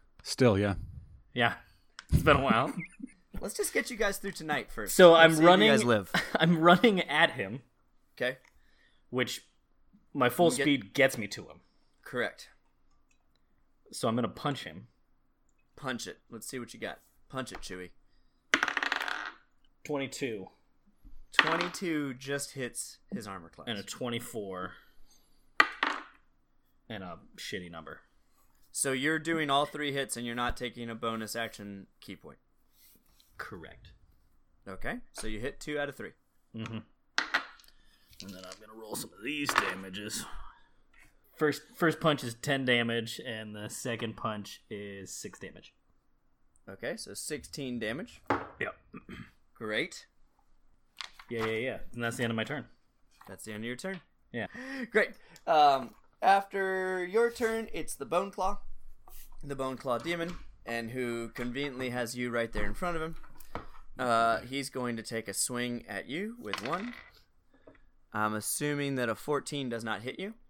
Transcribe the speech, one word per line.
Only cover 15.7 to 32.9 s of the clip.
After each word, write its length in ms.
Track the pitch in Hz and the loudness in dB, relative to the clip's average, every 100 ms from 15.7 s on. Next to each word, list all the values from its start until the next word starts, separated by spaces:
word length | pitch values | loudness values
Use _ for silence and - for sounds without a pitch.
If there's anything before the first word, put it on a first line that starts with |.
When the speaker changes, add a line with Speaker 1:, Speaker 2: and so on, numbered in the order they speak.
| - | -10
Speaker 3:
Punch 300 | 131 120 95 | -8 -6 -8
it. 120 | - _ | -14 _
Let's 180 | 113 - | -14 -10
see 120 | 131 | -10
what 140 | 117 | -10
you 60 | 117 | -10
got. 200 | 104 - _ _ - | -10 -10 _ _ -12
Punch 220 | 131 123 | -10 -8
it, 100 | - | -10
Chewie. 280 | - 90 90 - _ _ _ _ _ - - - - - - - - - _ _ _ _ | -10 -10 -12 -18 _ _ _ _ _ 2 2 0 -2 -2 -4 -6 -8 -14 _ _ _ _
Speaker 2:
Twenty-two. 640 | - 143 131 - 135 107 95 _ _ _ _ _ - - - - | -6 -4 -4 -6 -6 -6 -10 _ _ _ _ _ -16 -16 -2 2
Speaker 3:
Twenty-two 760 | 156 165 175 - 180 151 143 127 | 4 2 -2 -4 -4 -2 -4 -6
just 360 | 135 143 - | -6 -6 -6
hits 460 | 139 123 - - - - | -8 -8 -8 -12 -14 -12
his 140 | - 104 | -10 -8
armor 220 | 95 82 | -10 -14
class. 180 | - - | -12 -8
Speaker 2:
And 100 | 104 | -6
a 60 | |
twenty-four. 880 | 95 - 123 117 113 113 98 92 92 - - - - - _ _ _ - - - - - - - _ _ _ _ _ _ - | -8 -6 -4 -4 -6 -8 -6 -6 -8 -12 -20 -20 -20 -20 _ _ _ 2 2 0 -6 -6 -12 -20 _ _ _ _ _ _ -12
And 140 | 107 | -10
a 140 | 92 87 - - | -10 -14 -18 -14
shitty 340 | - 101 87 | -10 -10 -10
number. 300 | 82 76 - _ _ _ _ _ _ _ | -14 -14 -18 _ _ _ _ _ _ _
Speaker 3:
So 200 | - 139 | -4 -2
you're 280 | 131 143 160 | 0 0 0
doing 300 | 156 165 147 | 0 0 2
all 160 | 139 147 | 2 2
three 260 | 151 143 | -2 -4
hits 240 | 139 135 117 | -4 -4 -6
and 80 | 120 | -6
you're 100 | 120 | -2
not 220 | 120 113 | -2 -2
taking 320 | 123 120 117 | -6 -8 -10
a 60 | 113 | -6
bonus 400 | 113 113 107 117 | -4 -4 -6 -6
action 520 | 113 - 101 98 - _ | -6 -8 -12 -12 -16 _
key 140 | - 92 | -18 -16
point. 220 | 78 67 _ _ _ _ - | -18 -20 _ _ _ _ -20